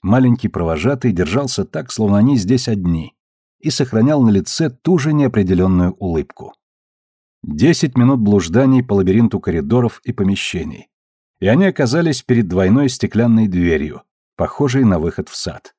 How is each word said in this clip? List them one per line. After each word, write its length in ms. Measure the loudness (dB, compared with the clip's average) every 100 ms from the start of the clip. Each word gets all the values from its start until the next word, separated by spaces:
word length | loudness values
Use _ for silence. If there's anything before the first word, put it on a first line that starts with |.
Маленький 480 | 2 2 2 2 -2
провожатый 640 | -4 -4 -2 -2 -2 -2
держался 500 | -2 -2 -2 -4 -6
так, 300 | -6 -8 -10
словно 240 | -4 0 2
они 200 | 2 2
здесь 300 | 0 -2 0
одни, 480 | -4 -2 -4 -6 _ _ _ _ _
и 80 | -6
сохранял 520 | -4 -2 0 2 2
на 100 | 4
лице 380 | 2 0 -4 -4
ту 280 | -2 0 0
же 160 | 2
неопределенную 800 | 0 0 0 0 2 2 2 0
улыбку. 600 | -2 -4 -4 -6 -14 -20 _ _ _ _ _ _ _ _ _
Десять 560 | -12 0 2 2 0 2
минут 220 | 2 4
блужданий 640 | 2 2 2 2 4 2
по 120 | 2 0
лабиринту 440 | 2 2 2 0
коридоров 600 | -4 -4 0 0 0 -4
и 80 | -10
помещений, 760 | -4 -2 -2 -4 -8 -10 -14 -20 _ _ _ _ _
и 80 | 0
они 180 | 2 2
оказались 560 | 0 -2 0 0 -4
перед 280 | 0 0 2
двойной 400 | 0 2 2 0
стеклянной 580 | -2 -4 0 2 2 2
дверью, 560 | 0 0 0 -4 -12 _ _ _ -8
похожей 480 | -8 -2 -2 2
на 160 | 2 2
выход 300 | -2 -6 -10
в 80 | -10
сад. 360 | -12 -14 -20